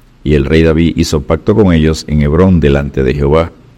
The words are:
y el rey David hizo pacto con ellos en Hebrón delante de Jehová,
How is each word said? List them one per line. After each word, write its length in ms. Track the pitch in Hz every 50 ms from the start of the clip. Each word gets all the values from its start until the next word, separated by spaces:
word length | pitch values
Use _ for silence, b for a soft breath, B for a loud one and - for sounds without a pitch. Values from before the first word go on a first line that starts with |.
| _ _ _ _
y 120 | - 71 76
el 100 | 71 67
rey 180 | 69 80 80
David 320 | 80 82 80 82 85 80 -
hizo 260 | 85 82 - 82 73
pacto 320 | 69 - - 78 - - 104
con 180 | 107 104 92
ellos 320 | 85 78 76 78 78 - - -
en 140 | 73 76
Hebrón 380 | 73 73 76 82 92 95 90 80
delante 420 | 73 71 69 71 71 69 - 69
de 120 | 65 64 69
Jehová, 380 | 71 71 69 76 82 82 - - - - - _